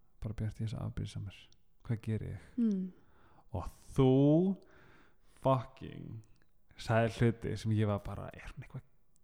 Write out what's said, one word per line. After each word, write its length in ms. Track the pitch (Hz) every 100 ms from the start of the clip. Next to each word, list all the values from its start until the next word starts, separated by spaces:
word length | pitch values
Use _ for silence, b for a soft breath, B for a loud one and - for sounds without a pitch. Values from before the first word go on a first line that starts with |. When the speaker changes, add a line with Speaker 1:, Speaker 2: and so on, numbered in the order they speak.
| - -
Speaker 1:
Bara, 120 | 107
"Bjarti, 280 | 110 110 -
ég 60 | 110
er 40 |
svo 100 | - 107
afbrýðisamur. 540 | 104 101 - 101 - - - - -
Hvað 160 | - 110
geri 240 | - 107 90
ég?" 120 | 95 - -
Speaker 2:
Mm. 360 | 226 190 185 b b b b b b
Speaker 1:
Og 140 | 90 - - -
þú 600 | - 131 135 143 156 190 190 b b b b b b - -
fucking 800 | 135 127 - - 78 - 85 110 - - - - - -
sagði 420 | - 113 113 -
hluti 380 | 117 110 113 101
sem 160 | 110
ég 140 | 107 107
var 120 | 101
bara, 300 | 98 98 92
"Er 200 | - -
hún 100 | -
eitthvað 180 | - 135 - - - _